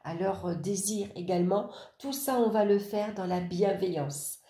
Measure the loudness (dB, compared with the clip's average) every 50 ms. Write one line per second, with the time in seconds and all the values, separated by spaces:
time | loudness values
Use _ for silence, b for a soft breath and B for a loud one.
0 | -10 -8 -4 -2 0 0 0 -2 -2 -4 -4 -2 -2 -2 -2 -2 -2 -2 -2 -4
1 | -4 -6 -8 -6 -2 0 2 4 4 4 4 2 0 B B B B B B -10
2 | -8 -8 -6 -4 -2 0 2 4 4 4 4 4 6 6 4 4 2 0 -2 -2
3 | -2 -2 -4 -4 -2 -2 0 -2 -2 -2 0 2 2 2 2 2 0 0 0 0
4 | -2 -4 -6 -6 -8 -10 -10 b b